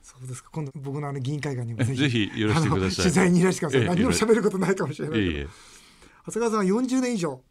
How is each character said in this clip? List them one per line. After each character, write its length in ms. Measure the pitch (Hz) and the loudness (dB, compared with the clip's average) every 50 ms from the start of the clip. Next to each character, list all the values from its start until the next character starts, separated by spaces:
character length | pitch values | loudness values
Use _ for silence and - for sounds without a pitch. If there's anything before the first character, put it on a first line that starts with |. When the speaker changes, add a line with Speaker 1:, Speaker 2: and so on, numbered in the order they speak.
Speaker 1:
そ 140 | _ - - 127 127 | _ -20 -20 -18 -14
う 20 | |
で 80 | 127 127 | -14 -14
す 80 | - | -14
か。 80 | - - | -14 -12
今 140 | - 160 156 | -10 -10 -10
度 60 | 139 - | -8 -10
僕 280 | 156 135 139 135 151 | -12 -10 -8 -8 -6
の、 80 | 147 143 | -6 -6
あ 20 | |
の、 80 | 143 143 | -6 -6
議 140 | 127 127 147 | -6 -4 -6
員 80 | 147 | -4
会 140 | 143 151 139 | -4 -6 -6
館 120 | 123 120 113 | -6 -6 -8
に 60 | 117 | -4
も 100 | 107 107 | -4 -2
ぜ 100 | 110 135 | -2 0
ひ、 100 | 123 143 | 0 0
Speaker 2:
え、 40 | 143 | 0
ぜ 0 | |
ひ 300 | 117 117 101 95 - 113 | 2 0 0 0 -2 -2
よ 80 | 107 107 | 0 2
ろ 60 | 107 | 2
し 60 | - | 2
く 120 | 160 101 95 | 2 2 2
く 60 | 98 | 2
だ 100 | 95 95 | 0 0
さ 140 | 190 - 180 | 0 2 0
い。 20 | |
Speaker 1:
あ 20 | 185 | 2
の、 20 | |
取 0 | |
材 200 | 143 180 185 180 | 4 4 4 4
に 80 | 175 180 | 4 4
い 20 | 175 | 4
ら 80 | 185 | 4
し 40 | 180 - | 2 0
て 20 | |
く 40 | - | -2
だ 60 | 160 | 0
さ 60 | - - | 2 2
い。 40 | |
Speaker 2:
え 20 | - | 2
え、 40 | - | 2
Speaker 1:
何 160 | 180 165 247 | 2 2 2
も 80 | 254 190 | 2 2
喋 200 | - 220 220 226 | 2 4 4 4
る 80 | 226 | 4
こ 80 | 190 214 | 4 0
と 80 | 190 185 | 0 0
な 140 | 185 165 | 0 0
い 40 | 196 | 0
か 120 | 190 196 135 | 0 -2 -6
も 60 | - | -6
し 80 | - | -6
れ 80 | 151 147 | -6 -4
な 60 | 156 | -2
い 40 | 110 | 0
け 60 | 101 | 0
ど。 60 | 87 | 0
Speaker 2:
い 40 | 78 | -2
え 40 | 71 | -4
い 0 | |
え。 60 | 69 76 - - - - - - - - - _ - - _ _ _ | -6 -10 -12 -18 -20 -20 -20 -20 -20 -20 -20 _ -20 -20 _ _ _
Speaker 1:
長 60 | - | -10
谷 80 | - 214 | -6 -2
川 120 | 233 233 | -2 0
さ 40 | 214 | 0
ん 40 | 220 | 2
は 40 | 196 | 2
四 240 | 185 196 226 262 240 | 2 2 2 0 0
十 140 | 254 262 | 0 0
年 120 | 254 247 240 | 0 0 -2
以 40 | 208 | -2
上 260 | 170 156 135 127 _ _ | -4 -4 -6 -8 _ _